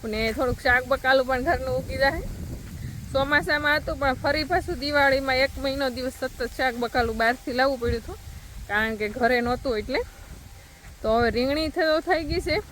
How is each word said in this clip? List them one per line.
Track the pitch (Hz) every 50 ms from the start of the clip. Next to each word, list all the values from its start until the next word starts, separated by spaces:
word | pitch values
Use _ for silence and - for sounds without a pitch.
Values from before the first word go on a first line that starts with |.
| -
અને | 226 214 214 226 220 220
થોડુંક | 240 262 247 247 - -
શાક | 262 247 254 254 254
બકાલું | 269 254 - 262 269 269 254 254
પણ | 262 254 254
ઘરનું | 330 349 - 262 262 254 262
ઉગી | 262 - 262 262
જાય. | 269 277 302 339 - - - - - - - - - - - - - - - - - -
ચોમાસામાં | - 269 269 277 294 294 - 370 302 294 302 294 294 302
હતું | - - 320 269
પણ | 277 269 254 254 -
ફરી | 277 285 311 302 269
પાછું | 359 370 - - 349 247
દિવાળીમાં | 277 285 294 285 277 277 269 277 277 269 262 254 269
એક | 269 - 262 262
મહિનો | 277 269 277 277 262 240
દિવસ | 262 254 262 247 -
સતત | 262 262 - - 247 233 - -
શાક | 269 262 233 240
બકાલું | 240 226 - 262 233 226 226 220
બહારથી | 226 226 247 254 - 302 240 247
લાવવું | 262 277 269 240 233
પડ્યું | 240 233 233 -
હતું, | - 381 - - - - - - - - - - -
કારણ | 202 214 220 220 226 208
કે | 214 208 214
ઘરે | 262 247 233 254 240 240
નહોતું | 240 247 254 - 277 233 214
એટલે. | 214 - 254 370 494 - - - - - - - - - - - - - - - - - - -
તો | - 220 220
હવે | 233 240 226 214 240
રીંગણી | 247 269 285 311 320 311 - 330
થ-, | 320 320 311 320 320 330
થઈ | 370 320 330 285
ગઈ | 330 359 - 339
છે | 302 403 415 -